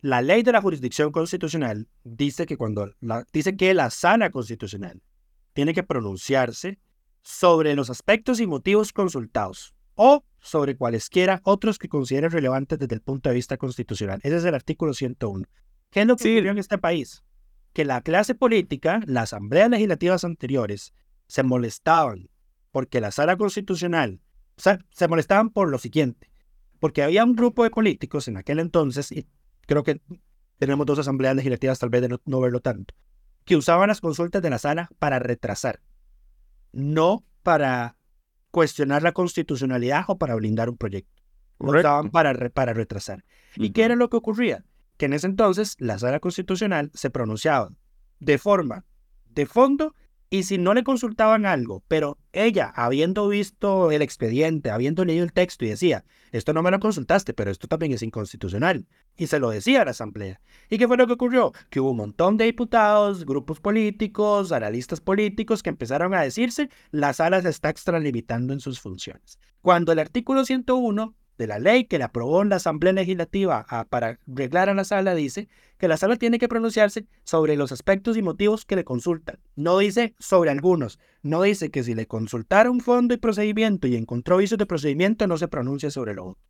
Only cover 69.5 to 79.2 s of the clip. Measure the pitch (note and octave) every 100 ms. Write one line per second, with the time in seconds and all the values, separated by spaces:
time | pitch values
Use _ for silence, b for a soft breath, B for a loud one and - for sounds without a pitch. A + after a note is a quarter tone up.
69.5 | _ F3+ F3 E3+ E3 D3+ B3 A#3 C4+ C4
70.5 | C4 B3 B3+ A#3+ G#3 A3 _ _ _ A2+
71.5 | G#2 D3 A#3+ B3 E3+ A#2+ A#2+ A#2 E3+ G3+
72.5 | G3 F3+ D#3 F3 F#3+ F#3 F#3 E3 G3 F#3+
73.5 | C3+ - A#2+ A2+ B2 A#2 A#2 - B2+ C3
74.5 | E3+ F#3+ G3 F#3+ G3+ F#3+ F3 C#3+ E3 G#3
75.5 | b b b F3+ D#3 F#3+ A#3 A#3 A#3 A#3+
76.5 | A3+ A3+ A3 G#3 A3+ G#3 _ - E3 D#3
77.5 | D3+ C3+ B2+ - G3 G3 A3+ F#3+ D#3 G3+
78.5 | G#3+ - G3 E3+ B2 C#3 E3